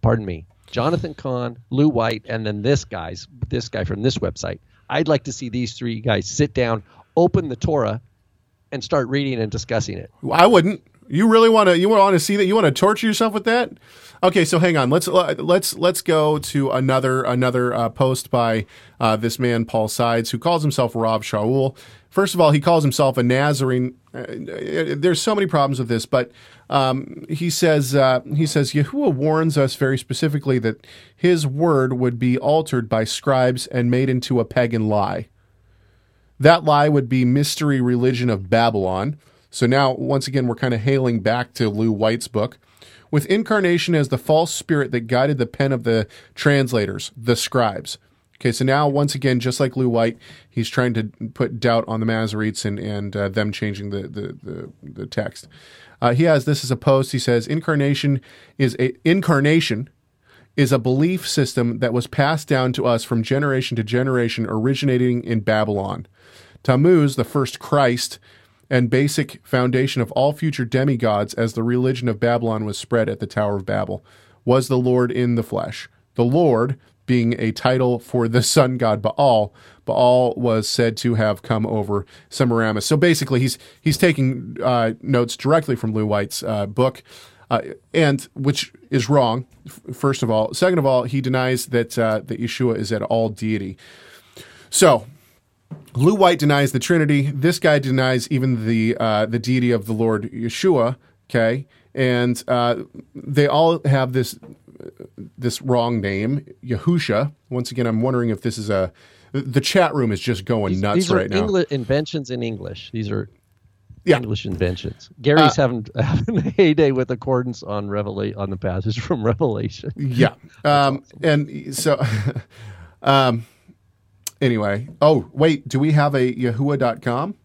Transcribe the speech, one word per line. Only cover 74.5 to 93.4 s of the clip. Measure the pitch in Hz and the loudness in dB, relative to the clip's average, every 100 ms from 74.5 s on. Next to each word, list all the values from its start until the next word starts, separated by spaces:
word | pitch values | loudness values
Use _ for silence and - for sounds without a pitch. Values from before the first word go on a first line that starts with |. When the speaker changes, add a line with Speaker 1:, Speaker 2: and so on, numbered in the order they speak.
| 127 127 | 2 2
Speaker 2:
the | 127 | 0
Lord | 127 123 123 | 2 2 0
in | 120 123 | 0 0
the | 117 | 0
flesh. | 113 101 82 - - _ _ | -2 -6 -6 -10 -16 _ _
The | - 120 | -2 2
Lord | 147 165 117 123 139 _ _ - | 4 4 2 0 -4 _ _ 0
being | 123 117 120 | 2 2 0
a | 113 | -4
title | 107 127 127 127 120 | -2 -2 0 0 -2
for | - 127 117 | -2 -2 0
the | 120 | 0
sun | 113 - 127 127 | 2 2 2 2
god | 117 107 | 0 0
Baal. | 104 - 143 113 104 _ - - - | -2 0 4 4 0 _ -20 -14 -4
Baal | 101 123 127 123 - | 2 4 4 2 0
was | 120 110 104 | 0 0 0
said | - 117 110 | 0 0 0
to | 120 113 | -2 0
have | 107 98 | 0 -2
come | - 110 107 | -2 -2 0
over | 107 104 101 98 - _ | -2 -2 -4 -6 -18 _
Semiramis." | - 127 113 113 107 - | -2 0 2 0 -2 0
So | 151 | 2
basically, | 175 156 135 131 | 4 2 0 0
he's, | 131 - - _ | 0 -4 -14 _
he's | 160 151 | -2 2
taking, | 180 143 131 131 - - | 2 2 0 -2 -10 -4
uh, | 120 123 113 113 | 0 2 0 -2
notes | 98 127 120 - | -2 0 0 -2
directly | 131 160 151 123 | 0 0 0 -4
from | 113 | -2
Lou | 110 107 | -2 0
White's, | 104 101 - | -2 -2 -6
uh, | - 107 101 | -6 -4 -4
book, | 104 131 131 _ - - _ _ | 0 0 -2 _ -20 -20 _ _
uh, | 120 - - _ | -4 -2 -14 _
and | 165 151 139 - | 0 2 2 -4
which | - 135 135 - _ - | -4 -2 -2 -6 _ -4
is | 135 113 | -2 2
wrong, | 143 123 117 127 _ - | 4 4 0 -6 _ -20
f-, | - - 123 | -20 -14 -2
first | 143 131 | -2 0
of | 117 | 0
all. | 110 110 | 0 0
Second | - 180 180 | 0 0 2
of | 139 | 2
all, | 127 | 2
he | 120 135 | 0 -2
denies | 131 131 127 127 - | -2 -2 0 -2 0
that, | 120 117 - | -2 -2 -2
uh, | 113 107 - | 0 0 -4
that | 117 | -8
Yeshua | 113 - 123 110 | -6 -2 -2 -2
is | 104 | -4
at | 110 | -4
all | 101 113 113 | -2 0 -2
deity. | 110 | -4